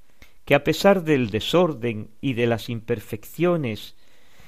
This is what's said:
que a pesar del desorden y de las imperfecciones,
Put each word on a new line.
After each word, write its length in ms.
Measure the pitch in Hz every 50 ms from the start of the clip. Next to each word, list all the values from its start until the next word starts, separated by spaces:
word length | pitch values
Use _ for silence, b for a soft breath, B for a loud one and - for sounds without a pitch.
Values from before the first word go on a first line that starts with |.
| b b b b b b b b b
que 120 | - 139
a 80 | 143 -
pesar 400 | 165 156 - - 196 202 190 165
del 260 | 156 151 131 123 101
desorden 800 | 101 107 - - - 170 185 165 143 113 117 120 110 107 107 - - -
y 140 | - 139 123
de 140 | 113 120
las 200 | 117 117 107 -
imperfecciones, 1300 | - 117 110 - - 120 107 - - 113 - - - - - 170 180 175 165 143 113 107 - - - - b b b b b b b b b b